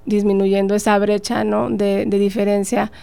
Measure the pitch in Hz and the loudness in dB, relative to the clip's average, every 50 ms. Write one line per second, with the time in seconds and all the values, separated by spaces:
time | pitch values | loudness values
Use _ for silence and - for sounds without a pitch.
0 | - - 214 208 202 208 196 196 196 196 196 196 196 196 202 208 - 220 208 202 | -6 -2 0 0 2 2 2 2 2 2 2 0 0 0 0 0 2 2 2 2
1 | 208 208 208 202 202 - 233 214 214 214 208 214 233 247 233 202 202 202 196 196 | 2 2 0 -2 -2 -4 -4 -2 -2 0 0 -2 -2 -2 -2 -2 0 0 0 0
2 | - - 202 196 202 202 196 226 202 202 202 202 196 - 240 208 208 214 - - | 0 0 0 0 0 0 0 0 0 0 0 0 0 0 -2 -2 -2 -4 -8 -14